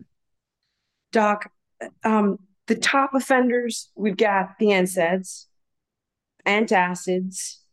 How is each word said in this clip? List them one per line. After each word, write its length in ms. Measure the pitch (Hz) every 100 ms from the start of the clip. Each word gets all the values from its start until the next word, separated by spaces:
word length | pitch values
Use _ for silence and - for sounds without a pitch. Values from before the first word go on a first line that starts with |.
| - _ _ _ _ _ _ _ _ _ _
Doc, 400 | 226 208 208 - _ _ _ - -
um, 380 | 220 214 202 190 _ _ -
the 100 | 226
top 380 | - 277 269
offenders, 760 | 269 - 262 247 240 240 - - -
we've 200 | 208 185
got 340 | 214 196 185 -
the 120 | 208
N 140 | 196 185
saids, 600 | 185 165 190 185 - - _ _ _ _ _ _ _ _ _ 196
antacids, 1080 | 208 220 196 180 180 - 185 185 185 - - _